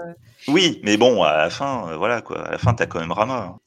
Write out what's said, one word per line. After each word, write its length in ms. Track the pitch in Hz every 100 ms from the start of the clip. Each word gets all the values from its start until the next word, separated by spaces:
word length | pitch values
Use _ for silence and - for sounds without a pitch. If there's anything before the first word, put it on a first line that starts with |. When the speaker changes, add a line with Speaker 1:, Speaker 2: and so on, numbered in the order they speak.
| 170
Speaker 1:
euh, 60 | 170 _ _ -
Speaker 2:
oui, 320 | 277 175 110
mais 140 | 104 104
bon, 240 | 123 107
à 160 | 78 78
la 120 | 82
fin, 380 | - 139 127 87
euh, 80 | 78
voilà, 240 | 107 117
quoi, 260 | - 80 80
à 40 |
la 60 | 80
fin, 160 | 110
t'as 140 | 113 85
quand 120 | 87
même 120 | 82
Rama, 420 | 95 117 127 90
hein. 60 | -